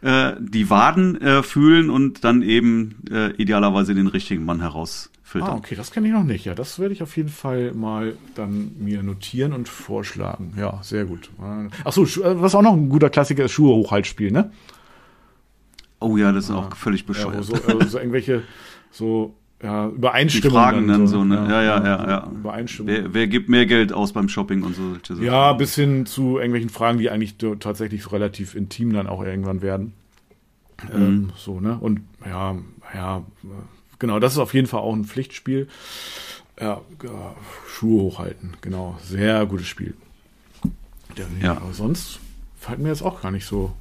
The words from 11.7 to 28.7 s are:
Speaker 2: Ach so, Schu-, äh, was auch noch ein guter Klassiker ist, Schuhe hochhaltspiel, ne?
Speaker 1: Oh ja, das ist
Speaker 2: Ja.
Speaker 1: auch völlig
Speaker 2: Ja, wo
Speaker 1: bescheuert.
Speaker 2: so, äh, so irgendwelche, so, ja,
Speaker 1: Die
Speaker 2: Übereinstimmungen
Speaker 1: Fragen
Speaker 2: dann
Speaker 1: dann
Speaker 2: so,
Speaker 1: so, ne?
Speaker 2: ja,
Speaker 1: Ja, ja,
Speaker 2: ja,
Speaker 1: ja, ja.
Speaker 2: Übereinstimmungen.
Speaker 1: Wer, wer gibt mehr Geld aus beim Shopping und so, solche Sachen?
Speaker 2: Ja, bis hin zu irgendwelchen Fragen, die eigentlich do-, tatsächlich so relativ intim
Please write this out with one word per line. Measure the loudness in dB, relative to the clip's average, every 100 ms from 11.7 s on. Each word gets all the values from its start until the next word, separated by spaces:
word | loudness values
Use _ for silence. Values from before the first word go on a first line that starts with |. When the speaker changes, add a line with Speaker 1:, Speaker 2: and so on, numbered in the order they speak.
| -8
Speaker 2:
Ach | -4
so, | 2
Schu-, | 2 2
äh, | 0 2
was | 4 6
auch |
noch | 6
ein | 6 4
guter | 6 6
Klassiker | 4 2 2
ist, | 0
Schuhe | 6 6 6
hochhaltspiel, | 4 0 -2 -2 0
ne? | 2 0 -2 _ -20 _ -20 _ _ _ _ _ _ _ -20 -20 _
Speaker 1:
Oh | 0 4
ja, | 4
das | 4
ist | 0
Speaker 2:
Ja. | -4
Speaker 1:
auch | -6 -6
völlig | -2 -2
Speaker 2:
Ja, | -2
wo |
Speaker 1:
bescheuert. | -6 -4 -6
Speaker 2:
so, | -4
äh, | -2 0 2 2
so | 0
irgendwelche, | -2 -2 0 -2 -2 -16 -20 -20 _
so, | -6 -2 -2 -2 -8 _ _
ja, | -6 -4 -4
Speaker 1:
Die |
Speaker 2:
Übereinstimmungen | 0 2 4 2 4 4 6
Speaker 1:
Fragen | 6 4 4
Speaker 2:
dann | 6
Speaker 1:
dann | 6
Speaker 2:
so, | 4
Speaker 1:
so, |
ne? | 2 2
Speaker 2:
ja, | 2
Speaker 1:
Ja, | 2
ja, | 4 2
Speaker 2:
ja, | 2 0
Speaker 1:
ja, | 0
ja. | -4 -4
Speaker 2:
Übereinstimmungen. | -10 -10 -8 -10 -8 -4 -2
Speaker 1:
Wer, | -2
wer | 0 2
gibt | 0 4
mehr | 4
Geld | 6 6 4
aus | 2 -2
beim | 0 -2
Shopping | -2 -2 -2
und | -2 -6
so, | -6
solche | -8 -10
Sachen? | -4
Speaker 2:
Ja, | 0 4 6
bis | 4 0
hin | 2 2 2
zu | -2 -2 0 0
irgendwelchen | 0 -2 -4
Fragen, | -2 0 2
die | 0
eigentlich | 0 -4 -4
do-, | -6
tatsächlich | -4 -6 -6 -4 -6
so | -6
relativ | -4 -4 -4 -10
intim | -8 -8